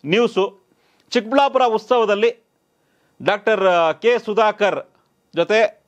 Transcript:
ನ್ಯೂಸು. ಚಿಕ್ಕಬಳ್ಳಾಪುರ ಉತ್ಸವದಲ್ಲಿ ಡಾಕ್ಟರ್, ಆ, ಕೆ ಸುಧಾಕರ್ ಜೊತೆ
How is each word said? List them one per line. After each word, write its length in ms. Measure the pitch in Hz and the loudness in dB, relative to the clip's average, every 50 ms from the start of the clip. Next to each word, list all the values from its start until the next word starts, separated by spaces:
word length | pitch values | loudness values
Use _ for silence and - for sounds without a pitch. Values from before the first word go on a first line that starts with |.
| - | -2
ನ್ಯೂಸು. 540 | 139 170 220 240 226 - 185 190 - - _ _ _ _ _ _ _ _ _ _ _ | 0 0 0 0 0 0 -2 -4 -4 -6 _ _ _ _ _ _ _ _ _ _ _
ಚಿಕ್ಕಬಳ್ಳಾಪುರ 520 | - 240 202 220 254 277 277 277 - 262 262 | -6 -4 -4 0 0 2 2 2 2 0 0
ಉತ್ಸವದಲ್ಲಿ 840 | 240 220 214 214 - 254 247 226 202 208 202 214 233 233 _ _ _ _ _ _ _ _ _ _ _ _ _ _ _ _ _ 123 | 0 0 -4 -2 0 0 0 2 0 0 0 0 -2 -2 _ _ _ _ _ _ _ _ _ _ _ _ _ _ _ _ _ -4
ಡಾಕ್ಟರ್, 440 | 143 202 208 202 226 220 196 190 190 | -4 -4 -2 0 -2 0 2 2 2
ಆ, 240 | 180 175 165 160 | 2 2 2 0
ಕೆ 280 | 156 151 - 226 247 226 | -2 -2 0 0 0 0
ಸುಧಾಕರ್ 600 | 233 226 208 196 220 214 202 208 208 190 170 139 - _ _ _ _ _ _ _ _ _ _ | -4 -4 -2 0 0 0 0 0 -2 -2 -2 -4 -10 _ _ _ _ _ _ _ _ _ _
ಜೊತೆ 480 | 160 170 165 208 220 226 - - _ _ | -4 -2 0 2 0 0 0 -4 _ _